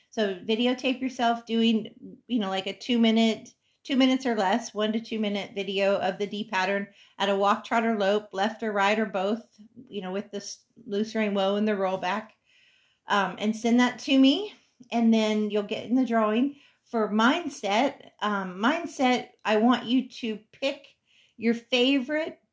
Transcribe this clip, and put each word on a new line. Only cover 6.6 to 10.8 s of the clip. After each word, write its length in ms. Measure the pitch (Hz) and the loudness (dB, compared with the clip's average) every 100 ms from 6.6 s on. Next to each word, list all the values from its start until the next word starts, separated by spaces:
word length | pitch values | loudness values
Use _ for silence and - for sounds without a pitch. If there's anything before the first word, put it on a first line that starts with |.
| 190 202 202 _ _ - | -2 -2 -6 _ _ -4
at 100 | 202 | 0
a 80 | 196 | 2
walk, 280 | 202 226 | 2 0
trot, 220 | - 233 226 | 0 0 0
or 100 | 220 | 0
lope, 340 | 196 208 214 | 2 0 -2
left 320 | 190 202 226 | -4 -4 -2
or 80 | 226 | -4
right 260 | 202 196 214 | 0 2 2
or 80 | 214 | 0
both, 400 | 190 196 226 - _ 208 - - | -2 -2 -4 -8 _ -20 -20 -16
you 140 | 202 | -10
know, 80 | 185 | -8
with 180 | 190 208 | -8 -8
this 260 | 202 - - _ _ | -10 -12 -16 _ _